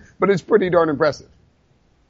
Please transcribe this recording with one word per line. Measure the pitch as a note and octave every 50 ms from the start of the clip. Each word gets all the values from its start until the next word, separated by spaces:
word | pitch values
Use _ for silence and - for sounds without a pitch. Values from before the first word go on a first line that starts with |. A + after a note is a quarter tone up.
| - _ _ -
but | G3 F#3+
it's | G3+ F3
pretty | - - A#3 G3+ G3 F3+
darn | E3+ E3+ E3 D#3+
impressive. | D3 A#2+ D#3+ D3 - - - _ _ _ _ _ _ _ _ _ _ _ _ _ _ _ _ _